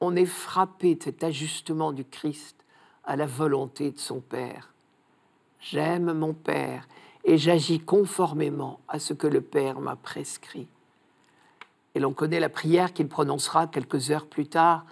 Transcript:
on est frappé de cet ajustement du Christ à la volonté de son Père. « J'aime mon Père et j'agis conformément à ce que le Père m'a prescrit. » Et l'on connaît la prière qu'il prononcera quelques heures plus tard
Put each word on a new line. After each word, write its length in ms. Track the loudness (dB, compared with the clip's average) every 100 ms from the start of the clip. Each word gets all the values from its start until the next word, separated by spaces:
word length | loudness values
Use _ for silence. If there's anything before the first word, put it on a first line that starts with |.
on 160 | 0 4
est 80 |
frappé 680 | 2 0 -4 0 0 2 2
de 80 | 2
cet 200 | -2 -6
ajustement 720 | -4 -4 -6 -6 -6 -2 -2
du 120 | -4
Christ 600 | -10 -8 -8 -8 -12 -20 _ _ _ _
à 120 | -6 -4
la 100 | -2
volonté 640 | 0 0 0 -2 -4 -6
de 80 | -6
son 220 | -8 -8
Père. « 520 | -8 -8 -8 -10 -18 _ _ _ _ _ _ _ _ _
J'aime 520 | -6 -2 0 0 0
mon 180 | 0 -2
Père 560 | -4 -2 -2 -2 -8 -14 -20 -20 -4
et 120 | 4 6
j'agis 420 | 6 4 4 0
conformément 1000 | 4 4 4 2 0 0 -2 -2 -6 -10 -10
à 100 | -8
ce 140 | -6
que 140 | -2 2
le 140 | 2
Père 380 | 0 0 0 -2
m'a 160 | -6 -8
prescrit. » 720 | -10 -10 -10 -12 -14 -14 -14 _ _ _ _ _ _ _ _ -20 -20 _ _
Et 60 | -2
l'on 120 | -2
connaît 280 | 0 -2 0
la 80 | 0
prière 440 | -2 2 4 4
qu'il 160 | 0 -2
prononcera 580 | 0 0 0 0 2 2
quelques 440 | 0 -2 -2 0
heures 160 | -2 -4
plus 200 | -6 0
tard 380 | 4 6 4 0